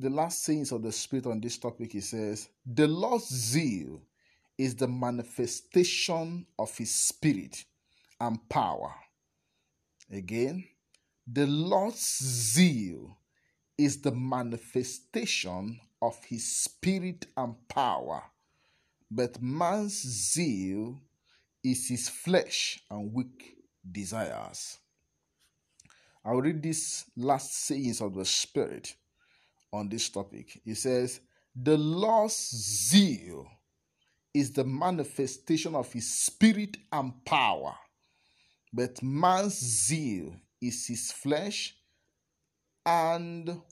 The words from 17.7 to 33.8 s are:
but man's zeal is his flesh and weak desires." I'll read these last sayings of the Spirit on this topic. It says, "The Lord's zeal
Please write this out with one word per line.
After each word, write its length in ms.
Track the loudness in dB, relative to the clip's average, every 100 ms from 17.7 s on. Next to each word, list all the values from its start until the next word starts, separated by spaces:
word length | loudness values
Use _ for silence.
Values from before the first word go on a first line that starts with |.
| 0 2 0 -2 -8 -10 _ _ _ _ _ _ _ -8
but 300 | -2 -2 -2
man's 600 | -4 0 2 2 -2 -4
zeal 1000 | -6 -4 -2 0 0 0 -2 -2 -4 -8 -18 _ _ _ _ _
is 240 | 0 0 -2
his 220 | -4 -6
flesh 760 | -6 2 2 2 -2 -4 -6 -10
and 240 | -8 -6
weak 440 | -4 -6 -8 -20 -20 _ _ -14
desires." 920 | -10 -6 -4 -4 -6 -10 -12 -14 -14 _ _ _ _ _ _ _ _ _ _ -20 -20 _ _ -2
I'll 160 | 2
read 200 | 2 0
these 440 | -2 -2 -4 -8 -10 -4
last 360 | 0 0 0
sayings 480 | -6 -4 -2 -2 -2
of 120 | -4
the 120 | -4 -2
Spirit 720 | 0 0 -2 -2 -4 -12 -16 _ _ _ _ _ _ _
on 180 | -6 -4
this 200 | -4 -4
topic. 520 | -4 -8 -10 -18 -14 -8
It 100 | -4
says, 440 | 2 2 2 -4 _ _ _ -2
"The 220 | 4 6
Lord's 580 | 4 2 4 4 4 0
zeal 1120 | -6 -6 -4 -2 6 8 8 4 -6 -12 -14 -20 _ _